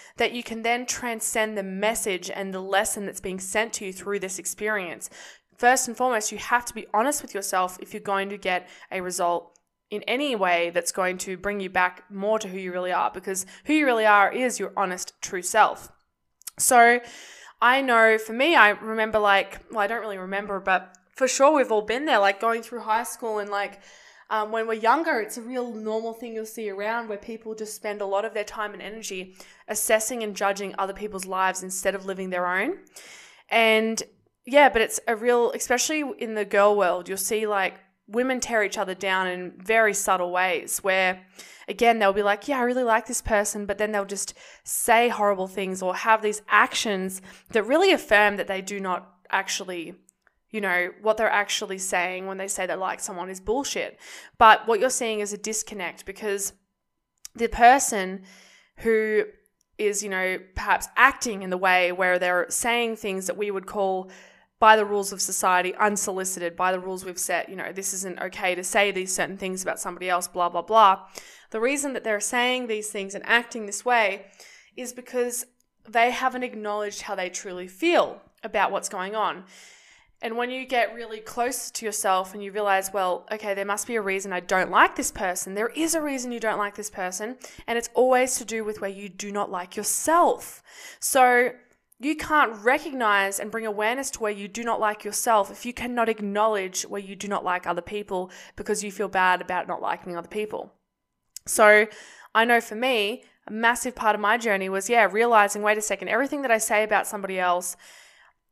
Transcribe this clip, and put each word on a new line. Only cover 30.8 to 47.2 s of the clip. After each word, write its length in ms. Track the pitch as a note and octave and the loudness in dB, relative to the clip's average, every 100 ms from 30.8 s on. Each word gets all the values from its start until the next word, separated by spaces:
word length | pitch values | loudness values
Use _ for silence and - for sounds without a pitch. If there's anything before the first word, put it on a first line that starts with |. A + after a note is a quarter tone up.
| G3 | -6
people's 320 | F#3+ G#3 G3 F#3 | -6 -10 -8 -6
lives 380 | F#3 F#3+ F#3 | -2 0 -2
instead 320 | F#3 F#3 G3 F#3+ | -6 -4 -4 -4
of 100 | F#3+ | -4
living 240 | F#3+ F#3 | -8 -4
their 160 | F3+ F3+ | -2 0
own. 340 | F#3 C4 G4 - - - - - - - | 0 -2 -4 -12 -20 -20 -20 -20 -20 -2
And 560 | A3+ A3+ A3 A3 A3+ - _ _ _ - | 2 4 4 2 -2 -8 _ _ _ 2
yeah, 220 | C#4 C4+ | 6 6
but 140 | A3+ | 6
it's 160 | A3 - - | 0 -2 -4
a 80 | A3 | 0
real, 360 | A#3+ A#3+ A#3 | 2 4 2
especially 500 | - - B3 - D4+ C4+ - | 0 0 0 0 -2 -2 -6
in 160 | A3+ G#3+ | -6 -4
the 100 | G3 | 0
girl 300 | G3+ G3+ G#3 | 4 6 6
world, 320 | F3+ F3+ F3 | 4 2 -4
you'll 80 | F#3+ | -6
see, 300 | - G#3+ G#3+ | -2 -2 0
like, 320 | G3+ F#3 F#3 _ _ - | 0 -2 -4 _ _ -6
women 340 | A3 C4 B3+ | -2 0 -2
tear 220 | A#3+ A#3 | 0 0
each 160 | G3 A3 | 0 -2
other 160 | F#3 | -6
down 320 | F#3 F#3+ F#3+ F#3 | -4 0 0 0
in 280 | F3+ F3+ - | -4 -8 -8
very 340 | F#3 A3+ G#3+ | 0 4 4
subtle 400 | G3 - F#3 F3+ | 2 0 0 0
ways 460 | F3+ F#3 D#3+ - - | 0 0 0 -4 -4
where, 420 | G3 F#3+ F#3 F#3 - - - - - | 0 2 2 0 -8 -20 -20 -16 -10
again, 300 | - A#3 A3+ | 2 4 6
they'll 160 | G3 | 4
be 80 | G3 | 4
like, 260 | G3+ G#3 C#4+ | 2 0 -2
"Yeah, 120 | C4 | -2
I 20 | |
really 220 | A#3+ B3 | 0 0
like 240 | A#3+ A3 A#3 | 2 2 0
this 160 | A#3+ | -6
person," 420 | - G#3 G#3 G#3+ G3+ | 0 0 0 -4 -4
but 140 | G3+ | -4
then 120 | G#3+ | -2
they'll 140 | G#3 G3 | -2 -4
just 300 | G3 - - - - | -6 -8 -12 -20 -18
say 460 | - - - A3+ A#3+ | -8 -4 2 4 4
horrible 380 | G#3+ G3+ F#3+ F#3+ | 2 0 0 -2
things 340 | G3 F#3+ F#3 | -6 -6 -4
or 140 | F#3 F#3 | -4 0
have 260 | A#3 A3 | 2 2
these 220 | G#3+ G#3 - | 2 -4 2
actions 760 | G#3+ B3 - A3+ F#3+ F#3+ F#3+ | 4 4 2 -2 -2 -4 -8